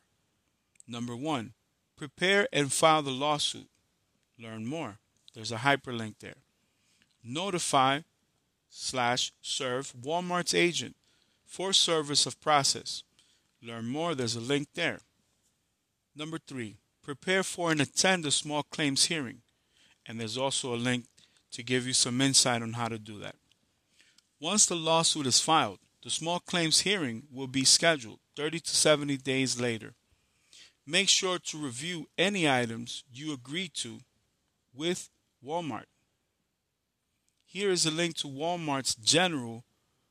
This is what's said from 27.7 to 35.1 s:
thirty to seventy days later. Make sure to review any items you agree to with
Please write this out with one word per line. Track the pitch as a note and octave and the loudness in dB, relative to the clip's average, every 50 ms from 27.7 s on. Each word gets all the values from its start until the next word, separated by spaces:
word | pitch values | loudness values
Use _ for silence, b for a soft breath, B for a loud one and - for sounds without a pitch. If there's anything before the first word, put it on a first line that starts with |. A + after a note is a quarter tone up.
| - - F3 E3+ D#3+ C#3 A2+ G#2 - _ _ _ _ | 6 6 6 4 2 2 -4 -12 -16 _ _ _ _
thirty | D3 D3 D#3+ E3 E3 | -6 -6 -4 -4 -6
to | - - - | -6 -2 0
seventy | - - D#3 D3+ C#3+ D3 C#3+ C#3 | 2 6 6 6 4 4 -2 -4
days | C3 C3+ C#3 C3 C3+ C3+ B2 B2 A#2 | -4 -2 -2 0 0 0 0 0 -2
later. | B2 A#2+ A2+ G#2+ A2 G#2 - _ _ _ _ _ _ _ _ B B B B B B B B B _ | -2 -2 -2 -4 -8 -14 -20 _ _ _ _ _ _ _ _ B B B B B B B B B _
Make | C#3 D#3+ F#3 G3 | -2 0 0 4
sure | F#3 - - F#3+ F#3 F3+ | 4 4 4 2 0 -2
to | E3+ - - - | -2 -4 -8 -8
review | D#3 D3+ C3+ A#2 B2 D#3 F3 F3+ D#3+ D3 - - | -6 -6 -6 -6 -6 -8 -6 -6 -6 -8 -10 -2
any | - E3+ G3+ G#3 F#3+ E3 D3 | 0 0 2 2 2 4 4
items | C3 B2 B2 A2+ A2+ A#2 A#2+ - - - - _ A#2 | 4 4 2 0 -4 -8 -10 -10 -12 -12 -14 _ -16
you | C3 D3+ D#3 | -12 -8 -8
agree | D3 B2+ B2 C3 D3+ F3+ F#3+ E3 - | -8 -10 -10 -8 -6 -6 -6 -6 -8
to | - - A#2 A2 A2+ - _ _ _ _ _ _ _ _ _ _ _ _ _ _ | -8 -10 -10 -10 -14 -18 _ _ _ _ _ _ _ _ _ _ _ _ _ _
with | B2+ D#3 F3 F3+ - - - | -6 -4 -2 -2 -4 -6 -16